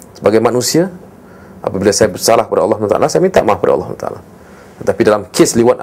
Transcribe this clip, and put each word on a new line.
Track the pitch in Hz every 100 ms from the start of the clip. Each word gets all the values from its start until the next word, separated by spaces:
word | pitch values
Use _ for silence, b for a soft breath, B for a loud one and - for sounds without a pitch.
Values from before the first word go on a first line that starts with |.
| B -
Sebagai | 101 110
manusia, | 113 120 117 156 190 - - - B B B B
apabila | - 95 101
saya | 98 107
bersalah | 90 - 117 107
kepada | 101 90
Allah | 107
Taala, | 104 - 151
saya | 160
minta | 185 - 107
maaf | 98
kepada | - 71
Allah | -
Taala. | - - - - B B B B B
Tetapi | - 95 107
dalam | 107 98
kes | - 165
liwat | - 120 -